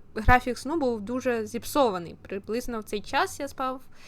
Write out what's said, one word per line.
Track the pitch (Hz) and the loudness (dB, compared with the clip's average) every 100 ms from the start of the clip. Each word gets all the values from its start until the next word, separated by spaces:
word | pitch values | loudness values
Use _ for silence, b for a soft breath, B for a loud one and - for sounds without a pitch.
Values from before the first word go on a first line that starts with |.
| - 220 | -6 2
графік | 220 247 247 226 | 8 8 6 -4
сну | 262 330 | -4 0
був | 254 226 | 0 0
дуже | 202 254 254 233 208 | -4 -2 -2 -2 -4
зіпсований. | 233 - 294 247 180 165 - | -6 0 4 4 2 -6 -12
Приблизно | - 196 - 233 240 226 | -10 -8 -4 -4 -4 -6
в | |
цей | - 208 | -6 -6
час | - 277 381 - | 0 0 0 -2
я | 277 | -8
спав | - 262 262 - B | -4 -4 -6 -12 B